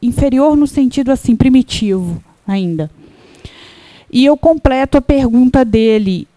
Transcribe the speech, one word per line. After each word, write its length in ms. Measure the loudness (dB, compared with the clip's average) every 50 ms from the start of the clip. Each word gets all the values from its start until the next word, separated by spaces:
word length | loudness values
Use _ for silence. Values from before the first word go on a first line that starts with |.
inferior 540 | -6 -4 -2 0 -2 0 2 2 2 2 2 2
no 80 | 0
sentido, 440 | 0 0 0 -2 0 0 -2 -2 -2
assim, 240 | -2 -2 0 -2 0
primitivo 880 | 2 2 4 4 2 2 0 -4 -6 -4 -2 -2 -4 -4 -6 -8 -12 -14 _ _ _ -8
ainda. 440 | -6 -4 -4 -4 -4 -4 -6 -8 -8 _ -20 -20 -20 _ _ _ _ _ _ -20 -20 -20 -20 -20 -20 -20 -20 -20 -20 -20 -20 _ -4
E 140 | 0 2 2
eu 100 | 2 2
completo 600 | 2 2 0 0 2 0 -2 0 0 -2 0 0 -2
a 20 |
pergunta 640 | 0 2 0 0 0 0 2 2 2 2 2 2 0
dele. 640 | 2 0 0 2 2 2 0 0 -2 -4 -6 -8 _ _